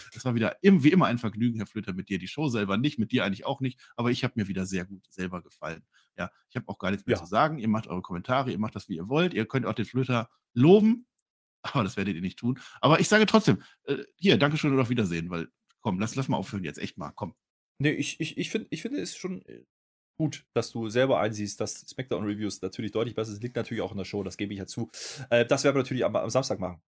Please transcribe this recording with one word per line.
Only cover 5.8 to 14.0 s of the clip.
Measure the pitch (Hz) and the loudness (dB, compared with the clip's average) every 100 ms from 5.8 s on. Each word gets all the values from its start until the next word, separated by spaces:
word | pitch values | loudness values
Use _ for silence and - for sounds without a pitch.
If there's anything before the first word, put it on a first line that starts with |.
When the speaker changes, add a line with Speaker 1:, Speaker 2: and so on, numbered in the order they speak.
| - _ _ - | -16 _ _ -12
Speaker 1:
Ja, | 87 - _ | -10 -12 _
ich | 120 | -10
hab | - | -10
auch | 104 | -6
gar | 95 | -4
nichts | 98 - | -4 -2
mehr | 113 | -4
Speaker 2:
Ja. | |
Speaker 1:
zu | 82 | 0
sagen. | 104 151 156 | 0 0 0
Ihr | 110 | -2
macht | 107 - | -2 -2
eure | 87 | -8
Kommentare, | - 87 98 127 127 | -6 -8 -2 -2 -2
ihr | 90 | -4
macht | 107 101 | -6 -8
das, | - | -8
wie | 85 | -8
ihr | 95 | -2
wollt. | 143 180 | 0 0
Ihr | - 113 | -2 -2
könnt | 131 | -2
auch | 110 | -2
den | 107 104 | -4 -4
Flöter | 123 127 123 110 _ _ | -2 0 -2 -4 _ _
loben, | 120 139 208 214 240 - _ _ _ _ _ | 4 8 8 8 2 -4 _ _ _ _ _
<laughs> | - | -4
Aber | 139 | -2
das | 104 - | -2 -2
werdet | 98 | -4
ihr | 82 | -4
nicht | 92 - | -6 -4
tun. | 120 131 - - | -4 -4 -8 0
Aber | 131 160 | 4 6
ich | - | 6
sage | 214 214 | 6 8
trotzdem, | 220 208 104 - _ | 6 6 4 0 _
äh, | - 143 | -4 -4